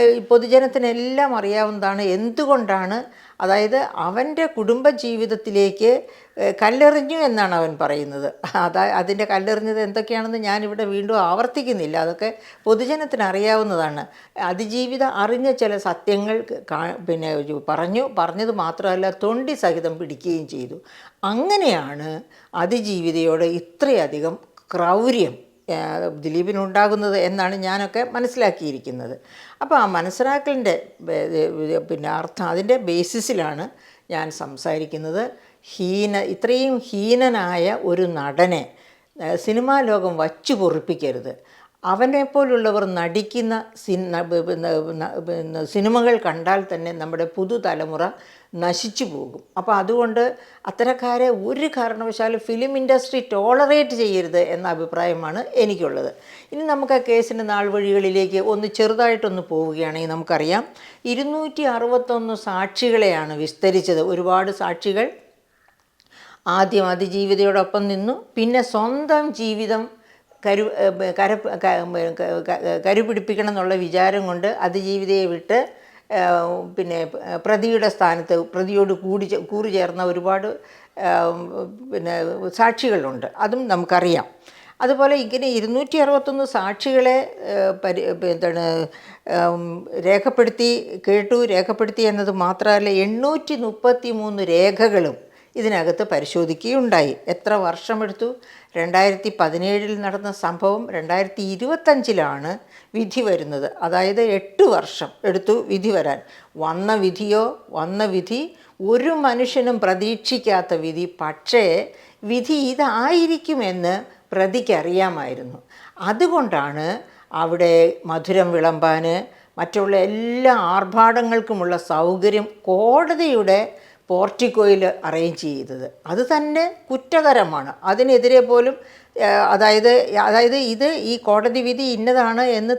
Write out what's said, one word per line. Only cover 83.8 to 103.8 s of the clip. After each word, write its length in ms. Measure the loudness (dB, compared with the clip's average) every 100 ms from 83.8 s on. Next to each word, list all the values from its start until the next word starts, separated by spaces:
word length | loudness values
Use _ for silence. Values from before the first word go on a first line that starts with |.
| 2 2 4 0 -2 -14 -20 -20 -18 -2
അതുപോലെ 340 | 0 4 4 4
ഇങ്ങനെ 320 | 0 -4 -2
ഇരുന്നൂറ്റി 500 | -2 0 -2 0 2
അറുപത്തൊന്ന് 480 | 4 2 0 -4 -2
സാക്ഷികളെ, 880 | -2 -2 -4 0 4 4 4 0 -8
ഏ, 320 | -4 0 0 0
പരി-, 280 | -2 -2 -2
പ-, 140 | -2 -2
എന്താണ്, 640 | 0 -2 -2 -2 -2 -4 -8 -20 -16 -4
ഏം, 600 | 0 0 0 -6 -10 -10 -4 2
രേഖപ്പെടുത്തി, 960 | 2 2 2 2 2 0 0 -4 -6 2
കേട്ടു, 380 | 2 4 2 2
രേഖപ്പെടുത്തി 560 | 2 0 0 -2 0
എന്നത് 300 | 0 0 -2
മാത്രമല്ല, 580 | 0 0 0 4 4 4
എണ്ണൂറ്റി 640 | 2 2 0 0 0 -2 -4
മുപ്പത്തിമൂന്ന് 920 | -4 0 2 2 0 -6 -4 -4 2
രേഖകളും 800 | 4 4 4 4 4 2 -2 -14 _ _ -4
ഇതിനകത്ത് 520 | 0 0 0 0 0
പരിശോധിക്കുകയുണ്ടായി. 1040 | -2 -2 -2 -2 -2 -2 0 4 4 2 0 -6
എത്ര 260 | -4 0
വർഷമെടുത്തു? 800 | 0 0 -4 -4 -4 -4 -4 -6 -8 -16 -20 _ -4
രണ്ടായിരത്തി 540 | 0 4 4 2 -4 0
പതിനേഴിൽ 600 | 0 0 0 -2 -2 -6
നടന്ന 300 | -6 -6 -8
സംഭവം 600 | -6 -6 -2 -2 -2 -4
രണ്ടായിരത്തി 500 | -8 -4 -2 -2 -6
ഇരുപത്തഞ്ചിലാണ് 1200 | -8 -6 -4 -2 2 2 2 0 0 -2 -6 -10 -12 -20 _ -6
വിധി 260 | -4 -2
വരുന്നത്. 500 | 0 0 -2 -6 -6 -6